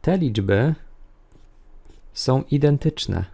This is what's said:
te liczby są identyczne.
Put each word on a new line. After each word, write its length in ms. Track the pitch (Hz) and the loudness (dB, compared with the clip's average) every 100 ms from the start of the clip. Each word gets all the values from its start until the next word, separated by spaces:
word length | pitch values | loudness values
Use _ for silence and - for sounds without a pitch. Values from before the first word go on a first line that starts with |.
te 160 | - 185 | 0 0
liczby 580 | 147 107 98 101 143 156 - - - - _ - - - - - - - - | 0 0 0 2 2 -2 -8 -20 -20 -20 _ -20 -20 -20 -20 -20 -20 -20 -18
są 300 | - - 131 - | -6 0 0 2
identyczne. 720 | 143 147 143 156 - - 90 92 | 2 2 2 0 -4 -4 -4 -6